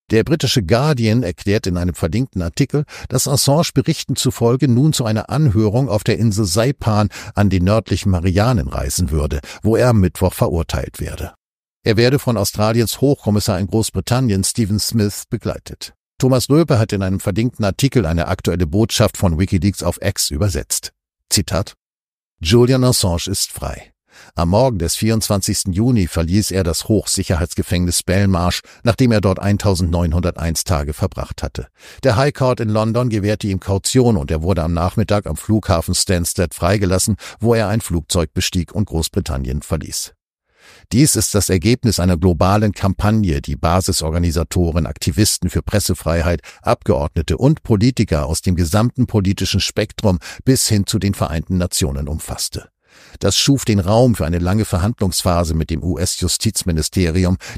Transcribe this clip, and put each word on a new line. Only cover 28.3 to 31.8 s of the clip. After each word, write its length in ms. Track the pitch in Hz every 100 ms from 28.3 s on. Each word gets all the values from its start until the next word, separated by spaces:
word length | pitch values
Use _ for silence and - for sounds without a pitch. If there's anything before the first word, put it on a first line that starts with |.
| 90 87 - - -
nachdem 300 | 117 - 123
er 80 | 107
dort 180 | 95 92
eintausendneunhunderteins 1200 | 101 101 104 87 85 87 87 85 85 - 82 78
Tage 300 | - 76 73
verbracht 480 | - 95 - 69 -
hatte. 240 | - - - _